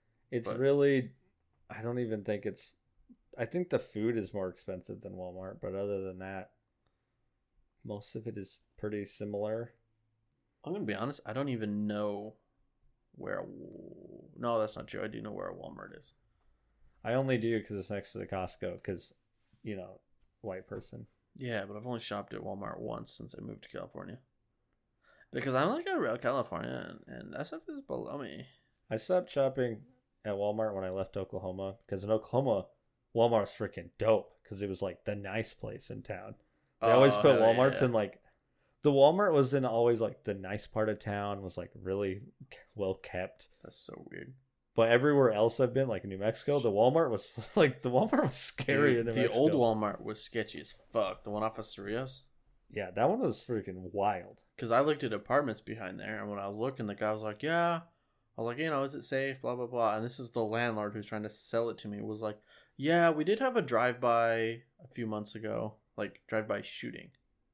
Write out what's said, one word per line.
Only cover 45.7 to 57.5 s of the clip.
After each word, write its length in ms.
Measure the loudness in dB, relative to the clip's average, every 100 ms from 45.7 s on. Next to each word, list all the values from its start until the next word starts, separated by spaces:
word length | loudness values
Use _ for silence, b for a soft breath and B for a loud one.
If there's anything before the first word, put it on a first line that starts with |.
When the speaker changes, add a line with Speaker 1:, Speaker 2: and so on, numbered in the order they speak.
| 2
Speaker 1:
been, 140 | 0
like, 160 | -2 -4
New 120 | -2
Mexico, 400 | 0 0 2 2
the 120 | 4
Walmart 400 | 6 6 6 2
was, 200 | 0 -6 -12
<laughs> 200 | -2 6
like, 260 | 6 6
the 80 | 2
Walmart 320 | 4 4 4
was 140 | 2 0
scary 560 | -8 -6 0 4 6 4
Speaker 2:
Dude, 40 |
Speaker 1:
in 60 | 2
New 40 |
Speaker 2:
the 160 | 2 2
old 220 | 4 4
Speaker 1:
Mexico. 120 | 6 4 4
Speaker 2:
Walmart 260 | 0 -2
was 220 | -8 -8
sketchy 380 | -6 -4 -4 -6
as 100 | -14
fuck. 520 | -18 -4 0 0 -2
The 60 | -6
one 140 | -2
off 160 | -2 -4
of 60 | -12
Cerrillos? 560 | -10 -6 -4 -6 -10 _ _ _ _ _
Speaker 1:
Yeah, 180 | -8 -6
that 180 | 2 2
one 100 | 4
was 240 | 0 -2 -4
freaking 460 | -4 -4 -10 -6
wild. 480 | 0 2 0 -6 -18 _ -10
Speaker 2:
'Cause 140 | 2
I 100 | 4
looked 240 | 4 2 0
at 80 |
apartments 480 | -4 0 0 2 -4
behind 380 | -8 -10 -8 -8
there, 180 | -8 -6
and 80 | -6
when 80 | -6
I 60 | -6
was 100 | -2
looking, 280 | -4 -2 -6
the 80 |
guy 200 | -2 -2
was 80 | -2
like, 200 | -4 -6
"Yeah." 420 | -2